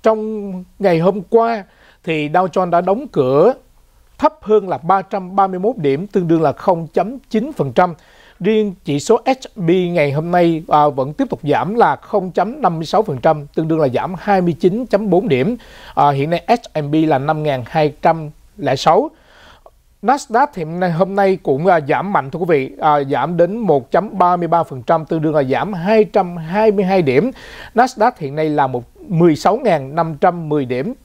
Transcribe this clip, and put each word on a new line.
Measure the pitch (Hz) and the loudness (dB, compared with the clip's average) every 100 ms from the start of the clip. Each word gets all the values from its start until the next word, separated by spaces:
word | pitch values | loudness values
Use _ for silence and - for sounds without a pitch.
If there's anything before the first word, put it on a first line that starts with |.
trong | 226 220 214 214 202 185 180 _ | 2 0 -2 -8 -8 -12 -14 _
ngày | 196 170 | 0 2
hôm | 175 196 170 | 2 0 0
qua | 226 226 226 185 _ _ _ | 2 2 -2 -8 _ _ _
thì | - 160 147 | -6 -4 0
Dow | 170 185 | 0 0
Jones | - 180 | -2 0
đã | 170 | 0
đóng | 180 202 285 | 0 -2 -2
cửa | 185 127 139 190 262 _ _ _ _ _ _ | -2 2 4 4 2 _ _ _ _ _ _
thấp | 294 311 | -2 0
hơn | 190 214 196 | 0 0 0
là | 139 | -8
ba | 165 190 | 0 -2
trăm | 185 208 180 196 | 0 -8 -4 0
ba | 196 | 0
mươi | 185 | 0
mốt | 190 262 | -4 0
điểm, | 147 139 202 | 0 -2 -2
tương | 202 175 | -2 2
đương | 165 | 2
là | 151 | 2
không | - - 175 160 | -2 -2 -2 -2
chấm | - 185 262 _ | -4 -4 -6 _
chín | 220 262 | -4 -4
phần | 294 139 | -4 -2
trăm. | 123 180 165 _ _ - _ | 0 0 -2 _ _ -20 _
Riêng | 180 220 208 185 | 0 0 0 -6
chỉ | - 143 | -4 -4
số | - 226 - | 2 2 2
S | |
and | 262 - - 165 | -2 -4 -4 0
P | |
ngày | 185 180 175 143 | 2 2 0 0
hôm | 139 170 | 0 0
nay, | 180 170 160 160 | 2 2 0 0
à, | 151 147 | 2 2
vẫn | 135 135 | 0 -6
tiếp | 151 262 | -4 -4
tục | - | -4
giảm | 147 131 139 233 | -2 0 0 2
là | 185 135 | 2 2
không | - 208 185 | -2 -4 -2
chấm | 170 185 294 | -2 -2 0
năm | 214 160 | -2 -2
mươi | 165 | -2
sáu | 202 | -2
phần | 208 135 | 0 0
trăm, | 160 156 143 | 0 0 -2
tương | - 160 | -6 -2
đương | 160 | 0
là | 147 | 0
giảm | 120 135 185 | 0 -6 -8
hai | - 196 | 0 0
mươi | 175 151 | 2 2
chín | 185 208 254 | 0 0 -2
chấm | 196 214 | -2 2
bốn | 175 202 | 0 2
điểm. | 131 147 240 - - - - | 0 0 -2 -10 -20 -10 2
À, | 143 | 2
hiện | 139 147 | 2 -2
nay | 170 - | -2 0
S | 240 - | -2 0
and | 156 143 | -8 -2
P | 151 156 | 0 2
là | 139 | 0
năm | 143 156 | 0 -2
ngàn | 151 135 117 | -2 -4 -2
hai | 165 151 - | 0 0 0
trăm | 170 165 151 - _ - | 0 0 -6 -16 _ -6
lẻ | 143 131 | -4 0
sáu. | - 170 262 _ _ _ - - _ _ _ _ | 4 4 2 _ _ _ -20 -20 _ _ _ _
Nasdaq | 202 277 - 220 294 202 | -2 -2 0 -2 -2 -4
hiện | 156 170 | -8 -4
nay, | 185 | -2
hôm | 160 185 196 | -2 -2 0
nay | 196 190 | 0 0
cũng, | - 135 180 | -2 -2 2
à, | 170 139 | 0 0
giảm | 135 175 | -4 -2
mạnh, | 185 135 | -4 -4
thưa | 165 | -6
quý | 170 | 0
vị, | 151 131 - | 0 -2 -2
à, | 156 147 | 0 0
giảm | 139 139 147 170 | 0 -2 -2 0
đến | 175 214 | 0 0
một | 214 143 120 | 0 0 2
chấm | 170 202 202 | -2 -2 0
ba | 180 180 | 0 2
mươi | 170 | 0
ba | 170 | 0
phần | 160 135 | -2 -8
trăm, | 113 170 156 | -2 -2 0
tương | 165 | -2
đương | 156 151 | 0 0
là | |
giảm | 135 127 156 | 0 -2 -2
hai | 196 175 220 | -4 0 2
trăm | 214 208 180 175 | 2 0 -2 -6
hai | 160 196 220 | -6 0 2
mươi | 202 185 | 2 2
hai | 196 | 2
điểm. | 151 127 226 - - - - - | 2 2 0 -4 -18 -20 -6 0
Nasdaq | 254 - 220 247 | 0 2 0 0
hiện | 139 147 | -8 -4
nay | 156 | -2
là | 147 135 | 0 0
một, | 127 120 _ 339 | -2 -10 _ -6
mười | 170 170 147 | 2 4 4
sáu | - 220 | 2 2
ngàn | 262 165 135 156 | 0 0 -2 -4
năm | 165 147 | -4 0
trăm | 190 175 156 | 0 0 -4
mười | 151 127 | -4 -2
điểm. | 123 160 269 | -4 -4 -8